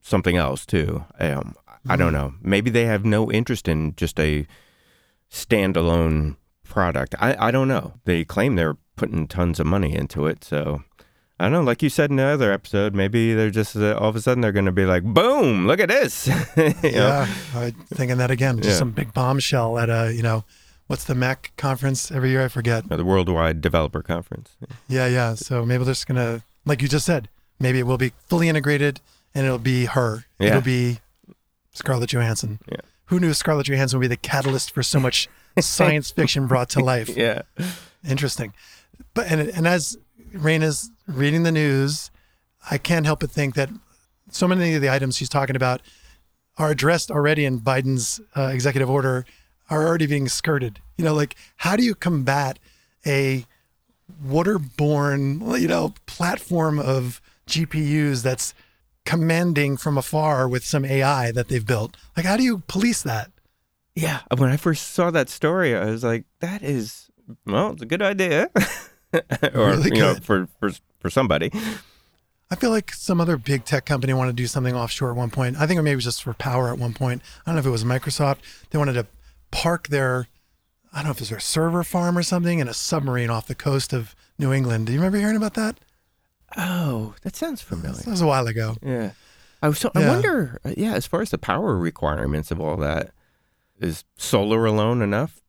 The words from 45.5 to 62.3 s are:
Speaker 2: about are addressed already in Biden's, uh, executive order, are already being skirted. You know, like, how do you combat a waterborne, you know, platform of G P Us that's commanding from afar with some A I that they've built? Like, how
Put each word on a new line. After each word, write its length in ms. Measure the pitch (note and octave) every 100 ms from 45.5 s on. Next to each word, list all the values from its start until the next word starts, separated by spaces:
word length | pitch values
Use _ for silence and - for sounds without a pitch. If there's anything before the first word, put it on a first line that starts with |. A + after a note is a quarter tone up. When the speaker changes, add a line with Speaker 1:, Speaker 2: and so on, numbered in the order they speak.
| C3+
Speaker 2:
about 260 | B2+ B2+ - _ - _ _ _ _ -
are 120 | D#3
addressed 400 | D3+ C#3+ E3+ -
already 340 | D3+ D3 D#3
in 160 | C#3+ B2+
Biden's, 600 | A2+ C3 C3+ C3 A2+ - -
uh, 160 | - C3+
executive 360 | C3 C3 C3+ C3
order, 340 | C#3 C3+ B2+ B2+ _ _ _ _
are 160 | D#3 D#3+
already 200 | E3 D#3
being 220 | C#3+ C3
skirted. 520 | - - D3 B2 G#2 - -
You 80 |
know, 100 | D#3+
like, 220 | D3+ D3 - - _
how 180 | E3+ G#3
do 80 |
you 100 | B3
combat 640 | G#3+ F3+ D#3+ C3+ C#3 C3+ C3 _ _ _ _ D#3
a 380 | C#3 C#3 C3 A#2 _ _ _ _ _ _ F3 C#3
waterborne, 1300 | C#3+ F3 G#3 C#3 - D3 D3 C#3+ C#3 C#3 D3 A3 B3+
you 80 | E3
know, 260 | - D#3 - -
platform 720 | - F3 F4 - F3 D#3+ D3
of 420 | C#3 C3+ B2 - _ _ -
G 200 | D3+ D#3+
P 140 | D#3 D3 D3+ D3
Us 120 | C3+
that's 320 | A#2+ B2+ - - _ _ _ _
commanding 720 | - E3+ E3 E3 F3 D3 C#3+ C3+
from 200 | - C#3+
afar 520 | - D#3 D#3 C#3+ C3
with 160 | B2
some 200 | - D3+
A 180 | C3+ C3+
I 300 | C3+ C#3+ A#2+
that 160 | A#2 A#2+
they've 180 | B2+ G#2+
built? 300 | B2+ A2+ - - -
Like, 100 |
how 100 | F3